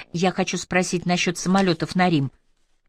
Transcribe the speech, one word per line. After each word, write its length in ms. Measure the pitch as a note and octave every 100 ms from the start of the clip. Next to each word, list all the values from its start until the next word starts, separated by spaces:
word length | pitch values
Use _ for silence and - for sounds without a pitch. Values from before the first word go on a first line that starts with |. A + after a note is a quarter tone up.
| -
«я 180 | F3 G3
хочу 260 | - F3+ F3+
спросить 480 | - F#3 F3+ F3+ F3
насчет 320 | F3 - F3
самолетов 560 | F3+ F#3+ F#3+ E3 D#3
на 140 | F3+ F3+
Рим». 240 | D#3+ C3+ _ _ _ _ _